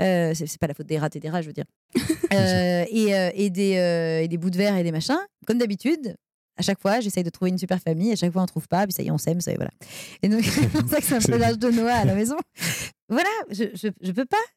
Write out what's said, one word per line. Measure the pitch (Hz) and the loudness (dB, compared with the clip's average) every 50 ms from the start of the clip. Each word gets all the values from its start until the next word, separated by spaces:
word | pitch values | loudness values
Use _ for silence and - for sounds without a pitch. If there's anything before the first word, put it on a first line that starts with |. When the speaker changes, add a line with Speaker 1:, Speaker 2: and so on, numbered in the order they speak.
Speaker 1:
Euh, | 180 190 185 175 170 160 165 | 0 2 2 2 2 0 0
c'est, | 156 156 | -2 -4
c'est | 151 - - | -8 -6 -4
pas | 175 147 | -4 -4
la | 143 | -4
faute | - 151 | -6 -6
des | 151 160 151 | -4 -4 -2
rats | 151 151 - | -2 -2 -4
et | 147 | -6
des | 151 156 | -8 -6
rats, | 165 180 160 | -4 -4 -6
je | 151 | -6
veux | 147 | -8
dire. | 147 143 - _ _ _ _ - | -10 -12 -12 _ _ _ _ -4
Speaker 2:
<laughs> | 247 - - 320 - - - 196 | -2 0 -2 -2 -2 0 0 2
Speaker 1:
Euh, | 196 190 185 185 180 180 180 180 175 170 - | 4 4 4 4 2 2 2 2 0 0 0
et, | 214 226 214 208 196 | 0 2 2 4 4
euh, | 190 185 175 202 | 2 2 0 0
et | 196 202 202 | 0 -2 0
des, | 175 185 202 196 190 | 0 0 2 2 2
euh, | 180 180 175 170 170 165 165 160 160 165 | 2 2 2 2 2 0 0 0 0 0
et | 170 | -2
des | 170 | -2
bouts | 165 165 190 | -2 -2 -2
de | 175 | 0
verre | 180 202 208 202 | 0 2 2 2
et | 185 175 | 2 0
des | 170 160 | 0 -2
machins. | 160 160 - 277 349 403 - _ _ - | -2 -2 0 0 -2 -2 -6 _ _ -4
Comme | - 220 240 | -2 0 0
d'habitude, | 240 208 202 - - 262 339 320 269 208 170 - _ _ _ _ _ _ _ - | 2 0 -2 -2 0 0 -2 -2 -2 -8 -10 -12 _ _ _ _ _ _ _ -4
À | 180 | -2
chaque | - 196 - | -2 0 0
fois, | - 196 208 247 | 2 0 2 2
j'essaye | 226 202 - 185 175 | 0 -2 -2 -2 -2
de | 170 | -4
trouver | - - 185 185 | -4 -2 -2 0
une | 185 180 | 0 0
super | 185 180 185 180 | -2 -2 -2 -2
famille, | - 170 160 160 190 240 220 | 0 -2 -2 0 0 0 0
à | |
chaque | 170 175 175 165 | 2 0 0 2
fois, | 190 185 | 0 0
on | |
trouve | - - 165 - - | -2 -2 -6 -6 -2
pas, | 165 180 208 | 0 0 0
puis | 196 175 | 0 -2
ça | - - | -4 -2
y | - | -2
est, | |
on | 156 147 | -2 -2
s'aime, | - 156 170 180 | 0 0 -2 0
ça | 160 - | 0 -2
y | - | -2
est, | |
voilà. | - - - - - - - - - - - - - - | -4 -4 -6 -8 -12 -20 -18 -16 -16 -16 -16 -8 -2 0
Et | 196 | 2
donc, | 214 233 214 | 2 2 2
<laughs> | |
c'est | - - 285 - - | 2 2 2 2 2
pour | - 311 - - | 2 2 0 2
ça | 302 294 | 0 0
que | - | 0
c'est | - 277 | 2 0
un | 233 | 0
peu | 214 247 233 | 2 2 2
Speaker 3:
<laughs> | 233 | 4
Speaker 1:
l'âge | 233 226 233 214 | 4 4 2 2
de | 240 247 | 2 2
Noah | 233 233 226 240 240 | 2 2 2 2 2
à | 233 202 | 2 2
la | - 190 | 2 2
maison. | 202 220 240 294 349 - _ _ - 170 165 - - - - - _ _ - | 2 0 0 -2 -4 -8 _ _ -8 -6 -6 -6 -6 -8 -12 -14 _ _ -4
Voilà, | 220 277 349 392 440 440 359 - | 0 0 0 0 0 -4 -6 -6
je, | 208 185 233 - 214 | -4 -4 -4 -4 -4
je, | 180 - 214 180 - | -6 -6 -6 -6 -6
je | - 185 175 | -6 -4 -2
peux | 226 269 | -2 -2
pas, | - 392 427 453 - _ | 0 0 0 0 -2 _